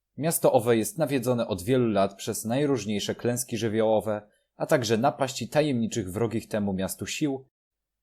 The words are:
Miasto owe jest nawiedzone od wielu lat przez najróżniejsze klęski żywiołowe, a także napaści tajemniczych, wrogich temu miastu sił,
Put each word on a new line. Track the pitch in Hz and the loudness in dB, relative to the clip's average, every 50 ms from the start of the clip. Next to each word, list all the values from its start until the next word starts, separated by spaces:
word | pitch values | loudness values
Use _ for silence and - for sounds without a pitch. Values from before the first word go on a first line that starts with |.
| _ _ _ | _ _ _
Miasto | 127 143 170 165 - - 147 - | -4 -2 -2 -2 2 2 4 4
owe | 123 113 120 117 | 4 4 4 2
jest | 113 104 - - | 2 2 -2 -2
nawiedzone | 160 156 135 143 131 110 127 123 117 110 | -4 -2 0 0 0 2 0 0 0 0
od | - 104 85 90 | -2 -4 -4 0
wielu | 117 131 127 120 | 0 2 2 4
lat | 113 101 98 98 98 - | 2 4 4 2 2 0
przez | - - 120 101 - - | -6 -8 -6 -6 -6 -4
najróżniejsze | 110 123 139 147 139 139 117 101 110 104 101 - - 98 | -2 0 0 2 0 0 -2 -2 -2 -4 -2 -2 -4 -4
klęski | - - 120 120 120 - - 120 | -2 -2 -2 -2 -2 -4 -6 -4
żywiołowe, | 101 113 110 104 110 110 110 110 107 107 110 104 104 - _ _ _ _ _ _ | -2 -2 0 2 2 2 4 4 2 2 0 -4 -4 -6 _ _ _ _ _ _
a | - 151 | -8 0
także | - 160 143 117 104 117 | 2 2 2 4 2 2
napaści | 107 127 147 147 - 139 127 - - 117 - | 4 2 0 2 0 -4 -4 -4 -8 -8 -2
tajemniczych, | - 151 151 151 127 117 113 101 - 117 92 92 | 0 0 2 2 0 0 -2 -2 -2 -4 -4 -4
wrogich | 90 110 120 110 110 110 - | -2 -2 -2 0 -2 -4 -4
temu | - - 104 101 101 95 | -2 -4 -2 -2 0 -2
miastu | 92 95 90 - - 101 | -2 -2 -4 -4 -8 -8
sił, | - - - 156 143 135 127 - _ _ _ _ _ _ _ _ _ _ _ | -8 -4 -2 -2 -2 -2 -4 -8 _ _ _ _ _ _ _ _ _ _ _